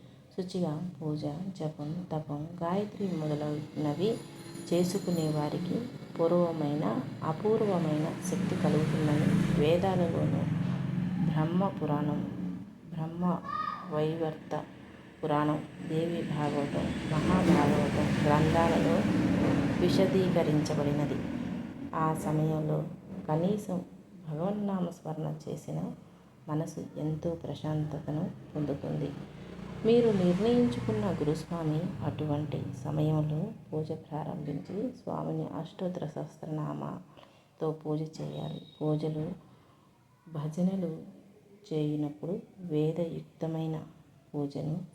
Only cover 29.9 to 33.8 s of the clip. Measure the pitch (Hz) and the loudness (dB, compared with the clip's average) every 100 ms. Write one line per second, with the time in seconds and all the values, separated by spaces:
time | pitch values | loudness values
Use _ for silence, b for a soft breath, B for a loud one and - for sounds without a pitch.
29.9 | 240 233 196 180 185 226 240 240 - - | 6 6 6 4 4 4 6 4 2 0
30.9 | 214 202 165 147 160 - 170 156 156 185 | 0 0 0 0 0 -2 -2 0 0 -2
31.9 | - 151 - 151 147 151 151 - - 151 | -2 -4 -2 -2 0 -2 -4 -6 -6 -2
32.9 | 151 151 156 151 156 214 - - 156 | 2 2 2 2 0 -2 -6 -6 -4